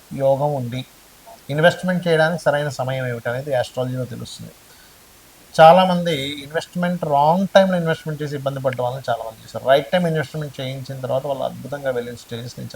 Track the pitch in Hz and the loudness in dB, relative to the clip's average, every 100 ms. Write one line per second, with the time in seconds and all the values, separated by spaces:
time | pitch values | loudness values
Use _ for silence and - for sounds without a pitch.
0 | - 139 135 135 147 139 120 127 127 - | -12 0 2 2 0 -2 -6 -8 -12 -20
1 | - - - - - 147 170 170 185 175 | -20 -20 -20 -20 -6 4 4 4 -2 -2
2 | 170 160 160 175 151 143 147 127 127 131 | 2 2 2 2 0 0 -2 -4 -4 -4
3 | 127 117 120 123 147 127 117 - 127 127 | -6 -6 -6 -6 -2 -2 -2 -4 -4 -4
4 | 123 117 - - 110 - - - - - | -6 -10 -12 -14 -18 -20 -20 -20 -20 -20
5 | - - - - - - 160 180 185 175 | -20 -20 -20 -20 -6 8 10 10 6 2
6 | 170 143 139 147 139 160 - 180 175 175 | 0 -2 -4 -8 -6 -6 -6 -4 -2 -2
7 | 160 143 151 180 196 196 190 180 160 156 | 0 4 4 4 4 4 4 2 0 -2
8 | 156 147 147 143 135 139 131 127 123 135 | -6 -6 -6 -4 -4 -2 -4 -2 -4 -4
9 | 127 113 113 113 117 113 117 143 143 185 | -4 -4 -6 -14 -14 -6 2 2 4 0
10 | 170 156 143 156 147 - 131 135 127 135 | 0 -2 -4 -8 -10 -8 -10 -10 -12 -10
11 | 123 131 143 131 123 117 123 143 135 120 | -4 -4 -4 -4 -6 -8 -10 -6 -4 -4
12 | 120 120 - 117 123 - 123 | -6 -12 -12 -12 -12 -14 -12